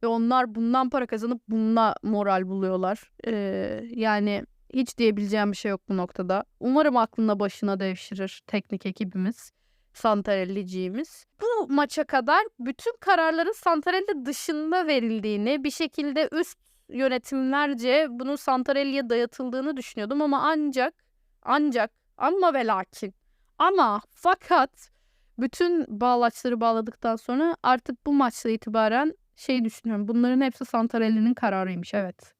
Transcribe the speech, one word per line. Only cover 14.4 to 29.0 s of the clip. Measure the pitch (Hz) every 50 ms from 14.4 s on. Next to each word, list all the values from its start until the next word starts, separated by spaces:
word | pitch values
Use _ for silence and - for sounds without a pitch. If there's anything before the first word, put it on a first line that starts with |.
| - - 330 302 311 320 330 370 359
verildiğini, | 311 302 262 226 233 220 220 202 214 208 202 208 233 277 302 262
bir | 294
şekilde | 277 - 330 311 _ - 294 294 277 285 311 - -
üst | 311 349 - - _ _ _ _ _ _ _
yönetimlerce | - 240 269 269 254 254 247 - 277 269 262 262 269 285 294 285 285 233 233 247 247 294 311 294
bunun | 240 240 262 262 285
Santarelli'ye | 285 - - 262 262 254 - 277 269 277 277 269 277 269 233
dayatıldığını | 240 233 240 247 - - 262 254 240 262 262 294 311
düşünüyordum | 262 240 - - - 208 208 262 285 302
ama | 294 277 269 262
ancak, | 294 320 311 302 294 262 262 247 302 - _ _ _ _ _ _ _ _ _ _
ancak, | - 240 294 294 302 247 240 208 - _ _ _ _ _
ama | - - 277 349 392 370 349 302
ve | 269 240
lakin, | 220 214 190 190 _ - - - 196 190 _ _ _ _ _ _ _ _ _
ama | 302 349 392 370 302 233 208 208 - _
fakat | _ _ - 349 370 - - - 349 330 262 - _ _ - _ _ _ _ _ _ _ _ _ _ -
bütün | 233 262 - - 359 349 349 339 285 - 214 202
bağlaçları | 233 247 247 240 240 233 233 - - 254 240 226
bağladıktan | 226 233 226 226 220 226 226 _ - 240 226
sonra | 226 - - 240 269 311 339 330 - -
artık | 247 254 254 _ - 254 - _
bu | 294 285
maçla | 277 277 247 - - - 226
itibaren | 226 220 - - 214 226 220 214 220 247